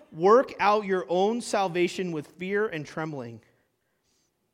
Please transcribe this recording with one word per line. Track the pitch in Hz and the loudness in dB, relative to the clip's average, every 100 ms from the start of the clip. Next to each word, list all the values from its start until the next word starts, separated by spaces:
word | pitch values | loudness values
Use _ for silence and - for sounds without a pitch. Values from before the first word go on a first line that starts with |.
| - | -18
work | 160 185 240 285 - | 2 6 6 4 0
out | 196 208 | 0 2
your | 196 185 - | 0 -4 0
own | 175 202 240 | 0 2 0
salvation | - 214 190 175 175 - 185 | -2 -2 0 0 0 -2 -4
with | 156 143 | -6 -8
fear | - 185 202 214 | -10 -4 -2 -2
and | 160 | -4
trembling. | 139 - 160 143 117 113 - _ _ _ _ _ _ _ _ _ _ | -8 -8 -8 -8 -10 -14 -20 _ _ _ _ _ _ _ _ _ _